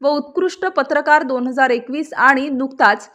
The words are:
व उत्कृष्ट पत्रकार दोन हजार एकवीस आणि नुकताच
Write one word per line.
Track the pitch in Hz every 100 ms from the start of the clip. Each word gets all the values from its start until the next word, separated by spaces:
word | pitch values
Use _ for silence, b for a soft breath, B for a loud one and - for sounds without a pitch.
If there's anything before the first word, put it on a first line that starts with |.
व | 277
उत्कृष्ट | 294 285 - 359 - 381
पत्रकार | 370 277 294 294 302
दोन | 262 254 247
हजार | 254 262
एकवीस | 240 247 285 302
आणि | - 214 269 285
नुकताच | 262 269 269 220 214 -